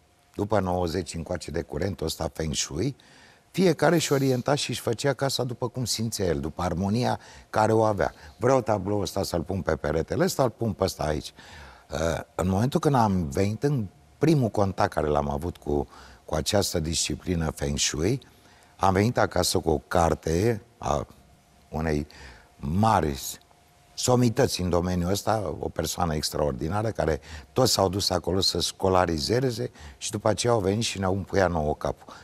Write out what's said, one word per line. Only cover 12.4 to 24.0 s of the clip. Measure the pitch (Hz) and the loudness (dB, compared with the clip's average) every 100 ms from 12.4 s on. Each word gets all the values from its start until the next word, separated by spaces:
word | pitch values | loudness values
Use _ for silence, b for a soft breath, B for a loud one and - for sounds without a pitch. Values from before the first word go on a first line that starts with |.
| 87 | 0
momentul | 95 127 165 | 2 2 2
când | 156 | 2
am | 135 110 95 76 | 4 4 2 0
venit | 76 98 110 | 0 0 0
în | 143 139 98 - _ _ | -2 -2 -4 -10 _ _
primul | 147 151 113 | 2 2 2
contact | - 98 92 101 | 2 0 0 -2
care | - 76 | 0 0
l-am | 73 71 | 2 0
avut | 71 87 - | -2 -4 -6
cu, | 73 73 - B B B | -2 -2 -2 B B B
cu | - | -6
această | 78 76 101 95 90 | -4 0 2 2 -2
disciplină | 78 78 - - - 85 78 | -2 -2 -2 -4 -2 -2 -2
Feng | - 71 73 | -2 -4 -2
Shui, | - 71 90 135 B B B B B - | -2 0 0 -2 B B B B B -2
am | 95 | 2
venit | 92 110 123 | 4 4 2
acasă | 101 - 87 92 | 0 2 0 0
cu | 82 | 0
o | 73 - | 0 0
carte | 90 82 80 80 82 113 107 - _ | 2 2 2 0 0 0 -2 -8 _
a | - 71 - - - _ _ _ _ | -4 -2 -4 -14 -20 _ _ _ _
unei | 78 80 76 67 B B B B - | -4 -2 -2 -4 B B B B -10
mari | 67 90 110 101 78 67 - - _ _ _ _ _ | -4 2 4 4 2 -2 -8 -14 _ _ _ _ _
somități | - | -4